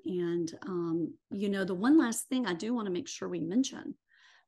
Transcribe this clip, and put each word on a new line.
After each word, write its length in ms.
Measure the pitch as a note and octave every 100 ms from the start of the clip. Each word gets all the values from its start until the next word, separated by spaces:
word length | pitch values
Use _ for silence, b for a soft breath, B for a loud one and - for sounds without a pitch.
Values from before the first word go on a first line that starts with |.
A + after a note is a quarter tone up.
And, 480 | - F3+ E3+ F3 D#3+ - F#3+
um, 480 | F3 E3+ E3 D#3+ - -
you 180 | G3 G3+
know, 160 | G3
the 100 | F#3+
one 220 | F3+ A#3 D#4
last 320 | A#3+ A3+ -
thing 180 | B3+ A3
I 60 |
do 220 | E3+ G#3+
wanna 160 | A#3+ G#3
make 180 | F3+ -
sure 200 | - F#3+
we 120 | F3
mention, 540 | E3 A3 C4+ - - - _ b b b